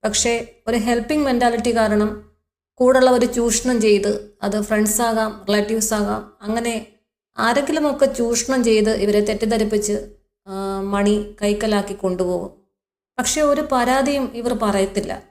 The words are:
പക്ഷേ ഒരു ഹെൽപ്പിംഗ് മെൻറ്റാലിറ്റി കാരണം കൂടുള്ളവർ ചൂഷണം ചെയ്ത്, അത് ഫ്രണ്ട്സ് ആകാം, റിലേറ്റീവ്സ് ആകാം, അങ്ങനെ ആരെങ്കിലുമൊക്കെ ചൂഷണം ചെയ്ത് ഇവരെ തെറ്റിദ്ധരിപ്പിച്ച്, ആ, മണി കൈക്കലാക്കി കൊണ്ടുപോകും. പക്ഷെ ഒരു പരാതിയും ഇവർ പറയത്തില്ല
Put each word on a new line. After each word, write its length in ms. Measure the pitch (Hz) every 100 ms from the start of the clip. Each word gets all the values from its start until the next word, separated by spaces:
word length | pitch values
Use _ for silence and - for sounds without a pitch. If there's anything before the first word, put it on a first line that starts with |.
പക്ഷേ 300 | 214 208 240 233 233 _ -
ഒരു 100 | 233
ഹെൽപ്പിംഗ് 480 | 214 240 226 302 277
മെൻറ്റാലിറ്റി 440 | 240 240 233 233 233
കാരണം 320 | 220 208 208 - - _ _ _ _ _
കൂടുള്ളവർ 440 | 254 262 254 247 240 240
ചൂഷണം 420 | 233 220 254 240 214
ചെയ്ത്, 260 | 202 202 208 - _
അത് 140 | 202 214 208
ഫ്രണ്ട്സ് 340 | 214 214 214
ആകാം, 300 | 233 220 220 214 -
റിലേറ്റീവ്സ് 460 | 208 208 226 214
ആകാം, 280 | 214 208 214 - _ 202
അങ്ങനെ 280 | 226 233 226 - _ _ _ _ -
ആരെങ്കിലുമൊക്കെ 680 | 220 240 277 311 302 277 269 -
ചൂഷണം 420 | 233 233 - 262
ചെയ്ത് 280 | 233 220 214 214
ഇവരെ 180 | 202 208 208
തെറ്റിദ്ധരിപ്പിച്ച്, 680 | 214 220 226 214 214 208 202 - - _ _ -
ആ, 60 | 190 196 196 196
മണി 220 | 202 202 208 208 -
കൈക്കലാക്കി 540 | 208 208 220 208 196 196
കൊണ്ടുപോകും. 480 | 190 180 180 180 190 - _ _ _ _ _ -
പക്ഷെ 240 | 247 302
ഒരു 220 | 302 285 302
പരാതിയും 540 | 254 240 262 269 285 254 233
ഇവർ 180 | 240 226
പറയത്തില്ല 480 | 214 208 190 208 - 95 -